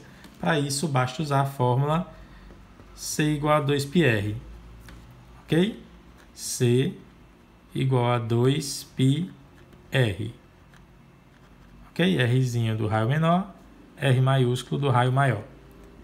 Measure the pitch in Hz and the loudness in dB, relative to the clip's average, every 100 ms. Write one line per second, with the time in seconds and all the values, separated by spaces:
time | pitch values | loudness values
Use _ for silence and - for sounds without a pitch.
0 | - - - - 170 160 143 139 170 131 | -12 -20 -20 -8 -2 0 0 -2 0 0
1 | 127 - 151 139 139 - 123 123 143 160 | 0 -2 -2 0 0 0 0 2 2 0
2 | 175 - - - - - - - - - | -4 -10 -20 -20 -20 -20 -20 -20 -20 -14
3 | - - 151 147 151 151 139 143 139 180 | -8 -2 -2 0 0 2 2 0 0 2
4 | 147 110 101 110 - - - - - - | 4 2 -2 -8 -12 -20 -20 -20 -20 -20
5 | - - - - - 156 196 - - - | -20 -20 -20 -20 -2 0 0 -2 -14 -20
6 | - - - - - - 123 123 156 - | -20 -20 -20 -14 -10 -2 2 2 0 -4
7 | - - - - - - - 143 135 131 | -16 -20 -20 -20 -20 -20 -12 -4 0 2
8 | 120 120 113 117 127 147 156 - - - | 2 0 0 2 2 0 -4 -10 -10 0
9 | 131 143 185 - - - - - - 135 | 2 2 -4 -10 -20 -20 -20 -20 -6 0
10 | 117 95 - - - - - - - - | 0 -2 -8 -12 -20 -20 -20 -20 -20 -20
11 | - - - - - - - - - - | -20 -20 -20 -20 -20 -20 -20 -20 -12 -2
12 | 180 165 120 127 127 120 113 110 110 110 | 0 2 2 2 0 0 -2 -2 -2 0
13 | 113 151 160 175 196 - - - - - | 0 0 2 0 -2 -10 -20 -20 -20 -4
14 | 139 131 131 135 123 123 - 147 139 127 | 0 2 4 2 2 0 -4 -2 0 2
15 | 127 127 139 104 - - - - - - | 2 2 2 0 -6 -18 -20 -20 -20 -20